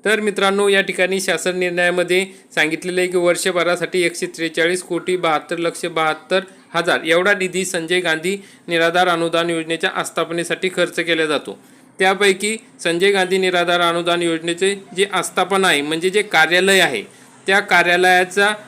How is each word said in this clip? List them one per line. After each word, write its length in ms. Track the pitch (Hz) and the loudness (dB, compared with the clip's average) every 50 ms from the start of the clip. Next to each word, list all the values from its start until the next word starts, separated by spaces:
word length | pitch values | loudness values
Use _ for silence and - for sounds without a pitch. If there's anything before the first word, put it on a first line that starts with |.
| _ | _
तर 140 | 196 214 214 | 0 0 0
मित्रांनो, 480 | 214 208 190 190 196 196 196 202 202 | 0 -4 -2 0 0 0 2 2 2
या 140 | 202 196 196 | 2 2 2
ठिकाणी 380 | 190 196 - - 185 180 190 190 | 2 0 0 -2 0 0 0 -2
शासन 340 | 190 - 170 160 - 180 180 | -2 -2 -2 -2 -2 -4 -2
निर्णयामध्ये 680 | 185 180 180 175 180 175 175 175 180 175 165 180 185 190 190 - - - _ - | -2 -2 -2 0 0 0 2 2 0 0 2 0 0 0 -4 -10 -20 -20 _ -2
सांगितलेलं 460 | 160 151 156 160 156 160 180 180 180 | -2 0 0 -2 -6 -6 -4 -2 -2
आहे 80 | 180 180 | -2 0
की 80 | 180 | 0
वर्षभरासाठी 840 | 180 175 175 170 165 - 190 175 175 165 175 180 175 165 160 - 185 | 2 2 2 0 2 -2 -2 0 0 0 0 0 -2 -2 -2 -2 0
एकशे 240 | 175 170 170 - 185 | 0 0 -2 -4 -10
त्रेचाळीस 580 | 170 180 165 165 160 156 170 160 170 180 180 180 | -10 -6 -6 -8 -4 -2 0 0 0 0 -2 -4
कोटी 320 | - 175 170 170 190 185 | -6 -6 -6 -2 -4 -4
बहात्तर 420 | 180 170 165 151 147 - - 175 | -2 0 0 0 -2 -2 -6 -6
लक्ष 280 | 170 170 165 156 - - | -4 -4 -4 -4 -4 -10
बहात्तर 540 | 170 160 165 160 156 156 156 - - 185 190 185 - - - - _ - | -6 -2 -2 -2 -2 -2 -4 -6 -4 -4 -4 -4 -6 -20 -20 -20 _ -4
हजार 260 | 170 170 175 147 127 - | -2 0 0 0 0 2
एवढा 280 | 160 165 175 180 202 202 | 2 2 4 4 2 2
निधी 300 | 190 185 185 180 185 185 | 0 0 -4 -2 -4 -4
संजय 340 | 180 - 175 165 160 180 185 | -2 -4 -6 -2 -2 -2 0
गांधी 380 | 175 170 160 160 160 180 196 196 196 - - - _ | 0 0 -2 -2 -2 -4 -4 -6 -10 -20 -20 -20 _
निराधार 400 | - 170 165 165 170 175 180 185 | -2 0 2 2 2 2 2 2
अनुदान 420 | 180 170 165 170 165 160 165 170 170 | 2 2 0 0 0 0 0 0 0
योजनेच्या 400 | 170 165 160 160 165 160 185 190 - | -2 -4 -2 -4 -4 -2 -2 -2 -2
आस्थापनेसाठी 760 | 185 156 - - 180 160 151 165 170 160 - 170 - - 180 180 | -4 -6 -4 -4 -6 -4 -4 -4 -6 -4 -4 -4 -4 -4 -4 0
खर्च 240 | 185 175 156 - - | -2 -2 -2 -2 -6
केला 260 | 165 165 165 160 160 | -2 -2 0 0 0
जातो. 320 | 151 151 127 - - 98 - - - - - - - _ - | 0 -2 -4 -4 -8 -16 -16 -20 -20 -20 -20 -20 -20 _ 0
त्यापैकी 580 | 190 190 190 190 208 196 190 190 214 208 220 214 - - - - - | 2 2 2 4 2 2 2 2 -2 -4 -4 -6 -10 -20 -20 -6 -4
संजय 280 | 175 165 170 190 202 | -2 0 2 2 2
गांधी 260 | 202 196 185 175 190 | 4 2 0 0 0
निराधार 440 | 190 190 185 180 175 175 175 175 175 | 0 2 2 2 0 2 2 2 2
अनुदान 400 | 175 170 170 175 170 175 175 175 | 2 2 0 0 0 0 0 0
योजनेचे 540 | 175 170 165 160 160 170 170 170 190 196 202 196 - - - | 0 -2 -2 -2 -4 -6 -4 0 -2 -2 -2 -4 -10 -12 -2
जे 80 | 170 202 196 190 | -2 -2 -2 -2
आस्थापना 540 | 180 160 - - 208 180 180 196 190 190 | -4 -4 -2 -2 -2 0 0 2 2 4
आहे, 140 | 180 160 143 | 2 2 2
म्हणजे 280 | 143 147 160 165 170 185 | 0 -2 -4 -2 -2 0
जे 120 | 185 208 | 0 0
कार्यालय 580 | 202 202 - 160 160 156 175 180 185 196 196 190 | -2 2 2 2 4 4 4 2 4 4 4 4
आहे, 220 | 175 151 131 101 98 - - - - - - - - | 4 2 0 -4 -8 -10 -18 -20 -20 -20 -20 -8 -2
त्या 120 | 190 196 202 | 2 2 2
कार्यालयाचा 960 | 196 - 196 175 170 175 175 175 180 185 180 180 185 180 - 202 202 208 208 214 - | 2 4 2 4 4 4 2 4 4 4 4 4 2 0 0 0 2 2 0 -4 -10